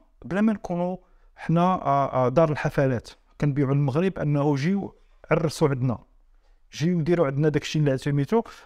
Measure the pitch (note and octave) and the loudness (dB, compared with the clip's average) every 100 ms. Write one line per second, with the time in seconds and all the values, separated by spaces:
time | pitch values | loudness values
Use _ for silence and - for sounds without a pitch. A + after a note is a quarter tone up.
0 | _ _ - F3+ A3 G#3 - F3 F3+ F#3 | _ _ -6 0 0 0 -4 -4 -4 -6
1 | _ _ _ - - E3 F3+ F#3 C#3 C#3 | _ _ _ -10 0 2 4 2 0 0
2 | C3+ C3 B2+ C3 D#3+ D3 D3+ - C3+ A#2 | 0 0 2 4 2 2 -2 0 0 -2
3 | - - _ - D3 C3+ C3+ C#3+ C#3+ C#3 | -6 -18 _ -4 -2 0 0 2 0 0
4 | F#3+ - D3+ D3 C#3+ C#3+ D#3 G3 F#3+ - | -2 -2 -2 0 2 0 0 -2 -4 -12
5 | _ _ - D#3+ E3 - D#3 C3 C3 A2 | _ _ -2 0 0 0 0 0 -2 -4
6 | - _ _ _ _ _ _ - D#3 F3+ | -10 _ _ _ _ _ _ -4 -2 0
7 | D3+ F3 C#3+ C#3 D#3 C#3+ - D#3 C#3+ C3 | 2 2 2 2 0 0 -2 0 0 0
8 | D3 C#3+ C#3 A3+ - - | -2 -2 0 -2 -2 -10